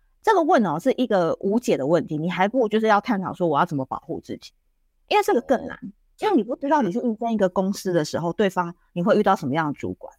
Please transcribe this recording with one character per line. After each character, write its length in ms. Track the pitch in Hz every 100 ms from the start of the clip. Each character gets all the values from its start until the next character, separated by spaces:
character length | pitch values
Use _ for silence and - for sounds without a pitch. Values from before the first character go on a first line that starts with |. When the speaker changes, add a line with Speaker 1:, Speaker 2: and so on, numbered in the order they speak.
| _ _
Speaker 1:
这 120 | -
个 80 | 381
问 240 | 320 330 190
哦， 140 | 151
是 140 | 262 240
一 80 | 247
个 300 | 196 165 -
无 180 | 196 226
解 160 | - 147
的 100 | 135
问 200 | 170 120
题， 100 | 151
你 120 | 170
还 180 | 175 202
不 100 | 262
如 100 | 214
就 100 | 220
是 80 | 220
要 140 | 208
探 200 | - 196
讨 120 | 160
说 140 | - 175
我 120 | 143
要 60 | 180
怎 100 | 143
么 100 | 131
保 140 | -
护 220 | - 151
自 160 | - 104
己， 140 | - _ _ _ _ _ -
因 80 | 415
为 60 |
这 100 | 403
个 80 | 277
更 160 | - 220 160
难。 100 | -
Speaker 2:
哦。 140 | 196 - _ -
Speaker 1:
因 100 | 427
为 60 | 330
你 80 |
不 120 | 214 302
知 140 | 277
道 120 | 294
你 80 | 202
是 80 | 190
应 180 | 240 214
征 160 | 233
一 20 | 220
个 140 | 185
公 240 | 190 190
司 180 | 196 190
的 140 | 170 156
时 120 | -
候， 140 | 170
对 180 | 165 196
方 240 | 180 170 - _
你 100 | 175
会 140 | 185 202
遇 60 |
到 120 | 202 190
什 100 | 139
么 80 |
样 140 | 156 151
的 60 |
主 200 | 135 92 -
管 180 | -